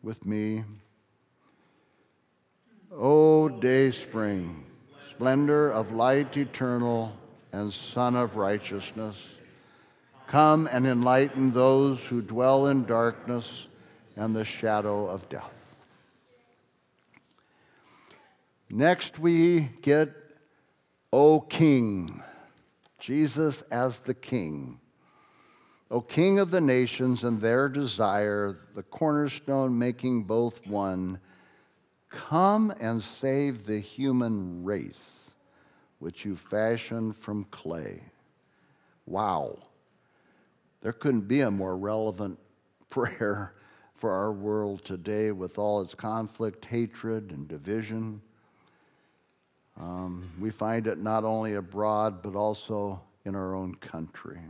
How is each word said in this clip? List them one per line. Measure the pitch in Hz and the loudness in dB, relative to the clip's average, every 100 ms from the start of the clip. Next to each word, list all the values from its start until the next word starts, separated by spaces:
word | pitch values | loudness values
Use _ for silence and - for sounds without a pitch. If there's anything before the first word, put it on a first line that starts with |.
with | 110 113 98 | -10 -10 -4
me. | 107 107 110 107 107 _ _ _ _ _ _ _ _ _ _ _ _ _ _ _ _ _ _ _ _ _ | -2 -2 -4 -8 -16 _ _ _ _ _ _ _ _ _ _ _ _ _ _ _ _ _ _ _ _ _
"O | 165 131 151 156 156 156 | -2 4 8 8 8 6
day | 123 123 131 135 | 2 2 6 4
spring, | 120 - 113 107 98 85 82 69 - - - - | 2 -6 -2 -2 -2 -4 -10 -18 -20 -20 -20 -20
splendor | - 127 135 143 147 151 | -2 2 2 4 4 4
of | 110 107 | 0 -2
light | 113 120 135 139 143 | 2 4 4 2 -2
eternal | 135 - 127 123 120 117 113 104 - - _ | -4 -2 -2 0 0 0 -2 -8 -20 -20 _
and | 95 104 | -6 -6
Son | 95 - - 123 123 | -8 -8 -2 0 2
of | 120 | 0
righteousness, | 104 98 104 - 98 95 110 110 101 - - - - _ _ _ _ _ _ - | 0 0 0 -4 -10 -10 -10 -10 -12 -20 -20 -20 -20 _ _ _ _ _ _ 0
come | 143 156 156 156 | 6 8 8 4
and | 123 131 | 2 2
enlighten | 123 123 127 139 135 131 | 4 4 6 4 2 2
those | 123 131 135 139 131 - | 6 6 6 4 0 -4
who | 120 | -6
dwell | 101 113 127 135 139 | -4 0 4 4 4
in | 139 | 2
darkness | 113 113 117 113 - 123 113 - - - - - _ - | 2 2 2 -2 -6 -6 -6 -16 -18 -20 -20 -20 _ -8
and | 110 | -4
the | 110 | -2
shadow | 107 - 113 107 104 104 101 | -4 -4 -2 0 0 -4 -4
of | 95 - | -8 -10
death." | - - - - - _ _ _ _ _ _ _ _ _ _ _ _ _ _ _ _ _ _ _ _ _ _ _ - _ _ _ _ _ | -14 -14 -20 -20 -20 _ _ _ _ _ _ _ _ _ _ _ _ _ _ _ _ _ _ _ _ _ _ _ -20 _ _ _ _ _
Next | 104 151 180 - - | 2 4 4 -2 0
we | 165 170 170 175 143 - | 2 6 6 4 2 -2
get, | - 147 156 - - - _ _ _ _ _ _ _ | 4 4 4 -2 -20 -20 _ _ _ _ _ _ _
"O | 127 147 156 | 8 8 8
King." | 147 - 160 139 113 98 82 - - - - _ _ _ _ _ | 2 4 6 6 4 -2 -6 -10 -18 -20 -20 _ _ _ _ _
Jesus | - 139 151 139 156 139 - | -6 0 0 2 -2 -2 -6
as | 120 127 117 | -2 -2 -2
the | - | -6
King. | 98 - 127 82 73 65 62 _ _ _ _ _ _ _ _ _ _ _ | -8 -4 -4 -4 -8 -10 -16 _ _ _ _ _ _ _ _ _ _ _
O | 120 | -6
King | 117 - 180 196 | -2 2 4 4
of | 190 | 4
the | 180 | 2
nations | 151 127 123 - 131 123 | 4 4 2 0 -2 0
and | 120 113 | 0 0
their | 110 123 139 | 2 2 2
desire, | 131 135 107 107 101 104 104 101 92 - | -2 -4 0 0 2 0 -2 -4 -6 -14
the | - | -16
cornerstone | 95 - 160 147 147 - - 135 131 120 | -16 -4 0 0 -2 -4 -2 0 0 0
making | 123 123 131 120 | 0 -2 -2 -2
both | 98 110 117 113 98 | 0 0 0 -4 -8
one, | 101 98 92 92 92 _ _ _ _ _ _ _ _ _ | -4 -2 -2 -6 -8 _ _ _ _ _ _ _ _ _
come | - - 160 190 208 214 196 | -18 -4 2 4 4 0 -2
and | 113 113 | -4 -4
save | 101 - 135 135 143 120 104 | -6 -6 -2 0 -2 -4 -6
the | 107 | -6
human | 101 - 135 127 120 107 90 87 | -6 -6 -2 0 0 -4 -6 -8
race, | 90 101 53 - - - - _ _ _ _ _ _ _ | -6 -6 -8 -14 -20 -20 -20 _ _ _ _ _ _ _
which | 80 87 | -14 -12
you | 104 | -10
fashioned | 90 - 104 110 117 - 117 110 | -10 -6 -2 -2 -2 -6 -6 -6
from | 104 - 107 101 | -8 -8 -8 -8
clay. | - 80 82 64 50 - _ _ _ _ _ _ _ _ _ | -12 -10 -10 -10 -14 -20 _ _ _ _ _ _ _ _ _
Wow. | - 92 104 85 65 50 - _ _ _ _ _ _ _ _ _ _ _ | -8 -4 0 -2 -4 -10 -20 _ _ _ _ _ _ _ _ _ _ _
There | - | -10
couldn't | 120 147 123 98 | -4 0 0 0
be | 135 | 0
a | 127 | 0
more | 101 95 92 | -2 -4 -4
relevant | 101 110 110 95 101 87 _ _ | -4 -2 -4 -4 -10 -12 _ _
<laughs> | _ _ _ | _ _ _
prayer | - 120 - 107 98 98 _ _ _ _ | -4 -4 -2 -4 -4 -8 _ _ _ _
for | _ 113 | _ -4
our | 95 104 | -2 -4
world | 101 104 107 104 98 | -4 -4 -4 -4 -6
today | - 95 87 107 107 | -10 -10 -6 -2 -2
with | 98 92 - | -2 -8 -4
all | 104 104 | -2 0
its | 92 | -4
conflict, | - 110 113 110 - 110 98 | -8 -6 -6 -6 -6 -8 -8
hatred, | - 117 117 - 113 110 104 | -8 -4 -4 -6 -6 -6 -6
and | 76 76 | -14 -12
division. | 78 78 107 107 110 113 107 104 _ _ _ _ _ _ _ _ _ _ _ _ _ _ - | -12 -6 -6 -4 -8 -8 -12 -18 _ _ _ _ _ _ _ _ _ _ _ _ _ _ -18
Um, | 82 90 92 90 90 82 | -12 -10 -10 -10 -12 -8
we | 107 | -8
find | 107 107 113 110 | -4 -4 -2 -4
it | 80 | -4
not | 107 110 | -2 -2
only | 110 110 110 | -2 -2 -2
abroad, | 104 90 98 107 107 107 92 | -6 -6 -4 -2 0 0 -4
but | 104 98 | -8 -4
also | 107 104 - 107 101 95 - _ | -2 -4 -8 -6 -6 -8 -16 _
in | 98 | -10
our | 98 95 | -8 -6
own | 95 92 - | -6 -8 -10
country. | - 82 80 - - 85 82 | -14 -12 -12 -14 -18 -16 -18